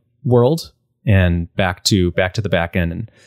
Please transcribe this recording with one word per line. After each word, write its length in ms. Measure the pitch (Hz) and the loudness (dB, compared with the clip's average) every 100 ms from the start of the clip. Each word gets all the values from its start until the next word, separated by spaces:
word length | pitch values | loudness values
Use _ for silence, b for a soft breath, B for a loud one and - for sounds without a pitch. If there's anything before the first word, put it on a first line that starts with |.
| _ _ | _ _
world 480 | 123 120 123 165 - _ _ _ - | 0 2 2 0 -8 _ _ _ 2
and 480 | 98 90 87 85 - | 2 2 0 -4 -4
back 280 | 95 87 | -4 -4
to, 260 | - 101 90 | -2 0 0
back 220 | 85 92 | 0 -2
to 60 | - | -2
the 80 | 95 | -2
back 260 | 87 85 | -2 -2
end 180 | 92 85 | -2 -4
and 180 | 85 113 b | -6 -12 b